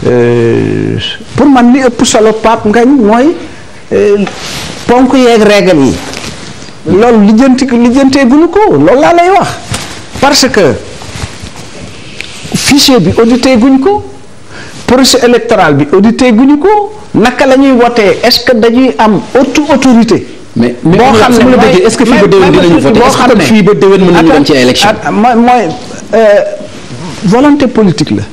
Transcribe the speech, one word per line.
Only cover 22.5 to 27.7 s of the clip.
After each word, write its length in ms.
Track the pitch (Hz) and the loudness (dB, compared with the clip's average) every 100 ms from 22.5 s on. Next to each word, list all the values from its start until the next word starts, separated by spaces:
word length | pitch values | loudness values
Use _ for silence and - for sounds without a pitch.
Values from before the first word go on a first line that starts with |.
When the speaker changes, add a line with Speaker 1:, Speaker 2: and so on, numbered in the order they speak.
Speaker 1:
mais 0 | |
Speaker 2:
dinañu 240 | 170 180 165 | 2 2 2
Speaker 1:
autorité 140 | 277 | 2
Speaker 2:
voter? 100 | 214 | 2
Speaker 1:
boo 60 | 247 | 0
Speaker 2:
Est-ce 100 | 262 | 0
que 60 | |
Speaker 1:
xam 80 | 247 | 2
Speaker 2:
kon 80 | 233 | 2
Speaker 1:
ne 40 | |
Speaker 2:
fii 180 | 151 220 | 2 2
ba 100 | 190 202 | 2 2
déwén 260 | 190 196 | 2 4
mën 100 | 185 | 2
nañu 160 | 170 160 | 2 2
dem 140 | 156 139 | 2 2
ci 60 | |
Speaker 1:
Attends, 100 | 143 | 2
Speaker 2:
élection? 280 | 127 127 202 | 0 0 -2
Speaker 1:
attends, 220 | 220 151 | -2 -4
mooy, 240 | 196 226 233 | -2 0 2
mooy, 320 | 240 247 185 156 - - - 226 | 2 2 0 -8 -14 -16 -4 0
euh, 200 | 220 202 - - - - - 120 - - | 2 2 0 -8 -14 -18 -16 -14 -14 -6
volonté 440 | - 226 294 285 | -2 2 2 2
politique 440 | 262 | 0